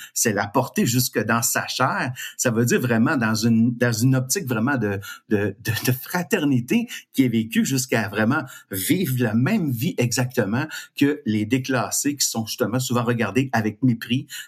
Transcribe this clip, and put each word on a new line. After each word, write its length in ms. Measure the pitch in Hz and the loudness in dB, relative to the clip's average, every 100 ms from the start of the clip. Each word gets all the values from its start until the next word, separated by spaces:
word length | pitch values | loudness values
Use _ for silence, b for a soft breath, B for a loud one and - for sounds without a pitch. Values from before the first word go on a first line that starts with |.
| B | B
c'est 180 | - 117 | -2 0
la 140 | 101 101 | 0 0
porter 400 | 135 127 - 185 | 0 -2 0 0
jusque 360 | 120 127 127 | 2 0 0
dans 200 | 107 117 | 0 0
sa 240 | 117 120 92 | 0 -2 -2
chair. 460 | - 131 190 175 127 B B | -2 -2 -2 -4 -6 B B
Ça 120 | 131 | 0
veut 140 | 113 | 2
dire 160 | 123 208 | 2 2
vraiment 380 | 123 113 127 156 | 2 2 2 2
dans 160 | 110 | 0
une, 420 | 110 117 113 117 123 | 2 2 4 4 2
dans 160 | 120 | 0
une 220 | 110 127 | 2 4
optique 320 | 131 131 202 139 | 2 0 -4 -2
vraiment 320 | 113 120 139 | 0 0 0
de, 220 | 104 101 98 B - | 0 -2 -6 B -2
de, 260 | 104 101 101 | 0 0 -4
de, 120 | - 107 | -4 -2
de 80 | - | 0
fraternité 960 | 127 - 180 175 202 147 131 117 226 233 B B | -2 -2 -6 -2 0 2 0 2 0 -2 B B
qui 120 | - | 0
est 40 | 131 | 0
vécue 380 | 113 110 220 - | 0 0 0 0
jusqu'à 420 | 131 - 117 101 | 0 0 -2 -2
vraiment 340 | 98 110 151 - B B | 0 0 0 -4 B B
vivre 460 | 98 92 175 170 127 | -4 0 2 2 0
la 160 | 117 | 2
même 360 | 110 143 220 156 | 2 2 2 0
vie 240 | 117 143 - | -2 -2 0
exactement 680 | 120 - 127 - 98 117 156 B B - | 0 0 -2 0 0 0 -4 B B 0
que 220 | 139 147 - | 2 2 0
les 180 | 107 | 0
déclassés 720 | 107 131 131 131 98 - 139 139 | 0 0 0 -2 -2 -2 -2 -2
qui 100 | - | -2
sont 200 | 117 110 | -4 -6
justement 320 | - 110 127 | -4 -2 -2
souvent 260 | 131 120 | -2 -2
regardés 460 | 120 120 107 107 135 | 0 0 0 0 0
avec 300 | 117 107 101 | 0 -2 0
mépris 460 | 131 113 - 123 156 B | 2 0 0 -2 -4 B